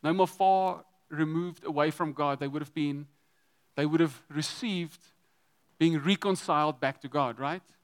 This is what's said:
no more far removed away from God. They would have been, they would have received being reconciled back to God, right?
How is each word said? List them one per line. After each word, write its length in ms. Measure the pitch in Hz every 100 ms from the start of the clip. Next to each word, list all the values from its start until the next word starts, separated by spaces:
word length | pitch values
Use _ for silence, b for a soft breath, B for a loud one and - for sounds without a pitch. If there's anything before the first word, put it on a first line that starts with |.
no 100 | 151
more 140 | 180 185
far 580 | - 190 190 185 180 - _ _
removed 560 | 151 156 160 175 170 -
away 260 | 147 151
from 220 | 151 165
God. 260 | 135 147 139
They 80 | 139
would 140 | 143
have 120 | 147
been, 320 | - 147 143 147 _ _ _ _ _ _ -
they 100 | 147
would 140 | 160
have 220 | 165 131 _
received 720 | 147 156 - 240 185 170 - _ _ _ _ _ _ _ _
being 240 | 165 160
reconciled 800 | 143 196 202 185 - 151 151 143
back 220 | 135 139
to 60 | 139
God, 300 | 147 135 117
right? 240 | 139 175 _ _